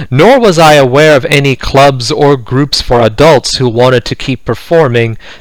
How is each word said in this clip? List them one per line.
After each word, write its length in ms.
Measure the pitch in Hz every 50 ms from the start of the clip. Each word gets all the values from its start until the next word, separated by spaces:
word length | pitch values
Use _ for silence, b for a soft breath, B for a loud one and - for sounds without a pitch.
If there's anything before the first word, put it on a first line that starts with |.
| 151 B
nor 300 | 127 131 165 220 269 262
was 180 | 233 208 170
I 160 | 165 160 156 151
aware 420 | 147 135 123 123 143 156 156 151
of 100 | 135 131
any 300 | - 147 139 139 139 135
clubs 560 | - - - - 135 139 143 135 127 117 -
or 260 | 156 - 147 143 143
groups 440 | 127 110 - 127 131 147 139 - -
for 200 | - - 127 120
adults 560 | 117 110 107 - 143 165 151 123 - - -
who 120 | - 131 123
wanted 340 | 110 120 123 127 127 123 -
to 100 | - -
keep 280 | - - - 127 - -
performing, 760 | - - - - - 170 165 160 127 120 120 117 113 113 - B B B B